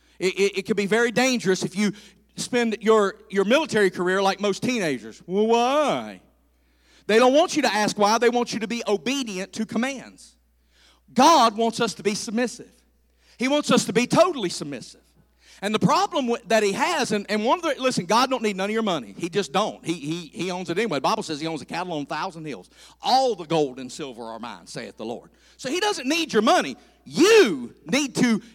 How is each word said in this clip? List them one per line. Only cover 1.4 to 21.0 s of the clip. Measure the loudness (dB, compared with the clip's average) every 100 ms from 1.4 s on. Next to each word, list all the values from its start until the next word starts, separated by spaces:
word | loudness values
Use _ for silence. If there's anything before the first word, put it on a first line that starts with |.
| 0 -2
if | -2 -2
you | -2 -2 -12 _ _ -12
spend | -4 -2 0 0
your, | 2 4 2 -2 -6
your | -2
military | 2 2 2 2 2
career | 0 0 0
like | 0 0
most | -2 -2
teenagers. | -2 -2 -2 -4 -8 -18
Well, | -6 0 2
why? | 2 2 2 0 -2 -6 -14 _ _ _ _ _ _ _ _ 0
They | 4
don't | 6
want | 6 2
you | 0
to | 0
ask | 2 0 2
why. | 2 4
They | 2
want | 2 -2
you | -4
to | -6
be | -4 -2
obedient | -2 -2 -4 -4 -8 -8
to | -8 -4
commands. | -2 -4 -6 -14 -20 -20 _ _ _ _ _ _ _ _
God | 4 6 8 6 2
wants | -2 0
us | -4
to | -2
be | -4 -4
submissive. | -4 -2 -4 -6 -18 _ _ _ _ _ _ -6
He | 0
wants | 0 4
us | 2
to | 2
be | 0 2
totally | 4 4 2 -6
submissive. | -6 -10 -10 -14 -20 _ _ _ _ _ -10
And | -4
the | 2
problem | 2 2 2 0 -2
w-, | -2 0
that | 2
he | 2
has, | 0 0 0 -2
and, | -4 -2
and | -2
one | 0 0
of |
the, | 0 -2
listen, | -2 -2
God | 0 2 2
don't | 0
need | -2 -2
none | -2
of |
your | -2
money. | -2 -2 -6 -8
He | -6
just | -4 -2
don't. | -2 -2 -4 -8
He, |
he, | -6 -6 -8 -10
he | -8 -8
owns | -6 -6
it | -4
anyway. | -2
The | -2